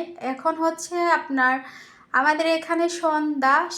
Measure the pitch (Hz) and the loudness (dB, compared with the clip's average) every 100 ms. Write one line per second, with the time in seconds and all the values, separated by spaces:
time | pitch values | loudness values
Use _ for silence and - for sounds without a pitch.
0 | 339 - 254 262 320 320 330 330 - 349 | -6 -8 -8 -4 -2 0 -2 -2 -6 -2
1 | 349 311 311 269 254 262 - - - - | 2 0 0 0 2 0 -6 -18 -20 -20
2 | _ 254 294 311 330 320 330 330 339 349 | _ 0 2 2 2 0 0 0 0 0
3 | 330 302 302 285 262 294 349 | 0 0 0 0 4 4 2